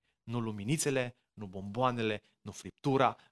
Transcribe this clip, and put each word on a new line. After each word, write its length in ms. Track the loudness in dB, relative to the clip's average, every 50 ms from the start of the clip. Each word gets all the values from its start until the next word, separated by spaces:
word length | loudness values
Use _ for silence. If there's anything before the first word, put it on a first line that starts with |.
| _ _ _ _
Nu 180 | -10 -6 -4 -4
luminițele, 760 | -4 -4 -6 -4 -2 -2 0 0 0 0 0 0 -2 -4 -6 _ _ _
nu 140 | -16 -14 -12
bomboanele, 760 | -10 -10 -10 -8 -6 -2 0 2 2 2 2 0 -2 -2 -4 _ _ _ _
nu 100 | -16 -14
friptura, 680 | -14 -12 -14 -14 -10 _ 0 4 6 6 6 6 4 0 -10 _